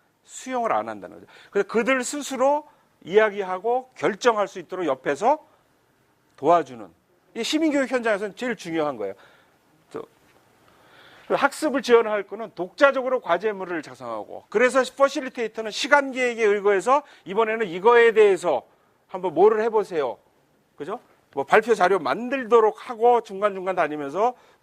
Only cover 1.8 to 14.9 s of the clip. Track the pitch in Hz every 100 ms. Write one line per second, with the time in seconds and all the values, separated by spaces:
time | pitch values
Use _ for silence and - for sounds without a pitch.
1.8 | 226 262 247 294 269 262 269 294 302 _
2.8 | _ _ - 196 220 202 185 185 220 247
3.8 | 247 - 147 208 254 214 190 196 165 180
4.8 | 165 131 170 143 214 302 - _ _ _
5.8 | _ _ _ _ _ _ 139 175 139 120
6.8 | 95 82 _ _ _ 226 226 311 320 285
7.8 | 254 254 233 202 208 - 247 226 180 165
8.8 | 147 123 101 95 - _ _ _ _ _
9.8 | _ - - _ _ _ _ _ _ _
10.8 | _ - - - - 180 277 - 302 262
11.8 | 233 233 220 214 196 202 220 - 180 -
12.8 | 285 262 254 254 180 170 214 196 180 175
13.8 | 135 127 123 110 98 92 - 208 254 262
14.8 | 247